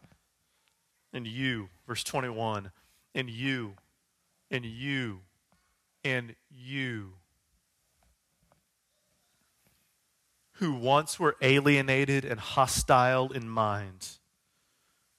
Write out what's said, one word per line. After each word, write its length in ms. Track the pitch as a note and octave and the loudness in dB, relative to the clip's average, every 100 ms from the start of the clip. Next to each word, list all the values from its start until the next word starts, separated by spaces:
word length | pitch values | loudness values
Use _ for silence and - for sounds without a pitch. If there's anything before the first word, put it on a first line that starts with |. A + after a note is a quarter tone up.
| - _ _ _ _ _ _ _ _ _ _ | -20 _ _ _ _ _ _ _ _ _ _
And 160 | B2+ A2+ | -12 -10
you, 400 | A#2+ C3+ A#2 F#2+ _ - | -4 -4 -4 -8 _ -10
verse 160 | A#2 | -8
twenty-one, 720 | - C#3+ B2+ A2 A2+ G#2+ G2 - _ _ _ | -4 -4 -4 -4 -4 -4 -6 -16 _ _ _
and 160 | - B2+ | -8 -6
you, 440 | A2+ C3+ C3 G#2+ F#2+ _ _ _ _ _ _ - | -6 -4 -4 -6 -14 _ _ _ _ _ _ -8
and 140 | C3 | -8
you, 560 | A#2 A2+ C#3 C#3 A#2+ F#2+ F#2+ _ _ _ _ _ _ _ | -8 -8 -6 -4 -4 -8 -16 _ _ _ _ _ _ _
and 320 | C#3 B2+ A#2 A2 _ | -4 -4 -4 -14 _
you, 600 | C3 B2 C#3 C3 A2+ F#2+ F#2 _ _ _ _ _ _ _ _ _ _ _ _ _ _ _ _ _ _ _ _ _ _ _ _ _ _ _ _ _ _ _ _ _ | -20 -10 -6 -4 -6 -10 -16 _ _ _ _ _ _ _ _ _ _ _ _ _ _ _ _ _ _ _ _ _ _ _ _ _ _ _ _ _ _ _ _ _
who 200 | - F3 | -4 -2
once 460 | C3 A#2+ C#3+ D#3 - | 0 2 4 2 0
were 160 | D#3+ - | 0 2
alienated 840 | C3 C#3 C#3+ C#3+ C3+ C3+ C#3 C#3 | 4 6 6 6 4 2 2 0
and 160 | C3+ A2+ | -2 -6
hostile 880 | - - C3 - - C3 B2 C3 C3 | -2 2 2 2 4 6 6 4 0
in 180 | C3+ A2+ | -4 -4
mind, 600 | A2+ G#2+ G2+ G2+ F#2+ - - _ _ _ _ _ _ _ _ _ | 0 0 0 -6 -12 -18 -18 _ _ _ _ _ _ _ _ _